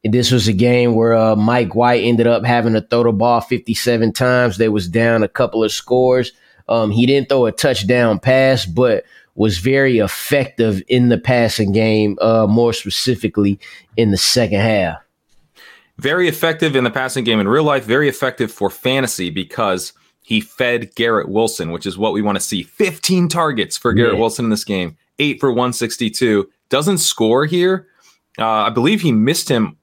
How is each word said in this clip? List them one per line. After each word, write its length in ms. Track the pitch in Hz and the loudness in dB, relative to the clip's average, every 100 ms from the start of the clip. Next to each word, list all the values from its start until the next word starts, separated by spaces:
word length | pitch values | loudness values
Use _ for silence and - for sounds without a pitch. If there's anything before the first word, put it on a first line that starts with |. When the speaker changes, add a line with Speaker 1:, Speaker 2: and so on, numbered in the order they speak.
Speaker 1:
this 260 | 110 120 120 | 0 0 2
was 200 | 127 101 | 2 2
a 40 | |
game 400 | 98 120 123 120 | 2 2 4 2
where, 220 | 113 117 | 2 2
uh, 220 | 113 110 107 | 2 2 2
Mike 360 | 107 123 104 | 2 0 0
White 300 | 117 123 123 | 0 2 2
ended 240 | 113 117 117 | 2 2 2
up 160 | 117 | 2
having 300 | 120 120 113 | 0 0 0
to 80 | 110 | -2
throw 220 | - 117 | 0 0
the 100 | 117 | 2
ball 260 | 104 117 120 | 2 2 0
fifty-seven 720 | - 123 - 110 123 117 113 | 0 -6 -4 -4 -2 0 0
times. 460 | - 127 123 120 92 | 0 0 2 0 0
They 100 | 113 | 0
was 220 | 104 87 | 0 -2
down 340 | 113 117 113 | 0 2 2
a 60 | 107 | 0
couple 340 | - 120 110 | -2 -2 0
of 80 | 110 | -2
scores. 640 | - - 127 127 127 120 _ _ _ - | -4 0 2 4 2 -2 _ _ _ -2
Um, 240 | 117 107 | 0 0
he 140 | 107 | 2
didn't 240 | 123 139 131 | 2 2 2
throw 160 | 135 | 0
a 80 | 117 | 0
touchdown 640 | - 143 117 98 123 117 101 | 0 -2 0 0 2 2 0
pass, 460 | 135 131 131 135 | 2 4 4 2
but 400 | 90 82 123 104 - - _ | -2 0 2 2 -4 -20 _
was 240 | - 107 87 | -2 0 0
very 400 | 110 139 135 117 | 0 2 2 2
effective 840 | 95 - - 143 135 - 113 95 - | 0 -4 -2 -2 -2 -2 -2 -2 0
in 180 | 123 123 | 2 2
the 100 | 117 | 2
passing 540 | 127 123 117 - 101 | 0 0 0 0 0
game, 460 | 104 110 110 107 98 | 2 2 2 0 0
uh, 260 | 113 113 | 0 2
more 280 | 107 110 117 | 2 2 2
specifically 840 | 113 98 - 131 120 107 - 101 98 - - _ | -2 -8 -4 -4 -2 -2 0 0 -2 -10 -20 _
in 160 | - 110 | -2 0
the 60 | 95 | 2
second 420 | - 123 110 98 | 0 0 0 0
half. 380 | 113 104 87 80 _ _ _ _ _ _ - - _ - | 0 0 -2 -6 _ _ _ _ _ _ -20 -20 _ -6
Speaker 2:
Very 300 | 139 175 175 | -2 0 0
effective 480 | 147 165 160 165 | 0 -2 0 0
in 80 | 131 | 0
the 80 | 123 | 0
passing 320 | 131 131 135 | -2 -4 -4
game 160 | 113 110 | 0 0
in 80 | 98 | 2
real 160 | 135 | 2
life, 220 | 151 139 | 2 -2
very 240 | 107 127 147 | 0 0 0
effective 420 | 131 131 - 113 | -2 -6 -4 -6
for 180 | - 98 | -4 -6
fantasy 600 | - 127 135 123 - 90 | -4 -2 -2 -2 -6 -6
because 640 | 85 87 - 104 92 - _ _ _ | -6 -8 -4 -4 -4 -8 _ _ _
he 180 | _ 110 | _ -4
fed 520 | 107 - 123 120 110 | -4 -4 -2 -2 -6
Garrett 360 | - 117 110 - | -4 0 0 -2
Wilson, 420 | 101 113 - 82 | -2 -2 -4 -8
which 140 | 85 | -6
is 120 | 101 92 | -8 -4
what 140 | 107 | -2
we 100 | 95 | -2
wanna 200 | 104 98 | -2 -4
see. 220 | - 95 | -4 -8
Fifteen 680 | - - 196 156 - 185 175 | -8 -4 -4 -2 -2 0 0
targets 480 | 165 160 120 90 - | 0 -2 -2 -4 -4
for 160 | 120 | 0
Garrett 220 | 107 117 | 2 2
Speaker 1:
Yeah. 40 | 98 | 2
Speaker 2:
Wilson 240 | 113 110 | -2 -2
in 80 | 117 | -2
this 140 | 107 | -4
game, 320 | - 95 87 80 _ - | -4 -6 -6 -10 _ -4
eight 200 | 147 - | -4 -2
for 140 | 139 | -2
one 180 | 120 123 | 0 -2
sixty-two. 760 | 120 117 - 113 - 120 104 98 _ _ | -4 -6 -4 -6 -2 0 0 -2 _ _
Doesn't 300 | 131 156 180 | -2 0 0
score 480 | - - 110 123 | -2 0 2 2
here. 420 | 151 175 180 185 _ _ _ _ _ - | 0 0 0 -2 _ _ _ _ _ -4
Uh, 60 | |
I 260 | 110 107 107 | -2 0 0
believe 320 | 113 139 214 | 0 0 0
he 100 | 165 | 0
missed 340 | 110 117 165 - | 2 2 -2 -2
him 300 | 123 101 - | -2 -2 -6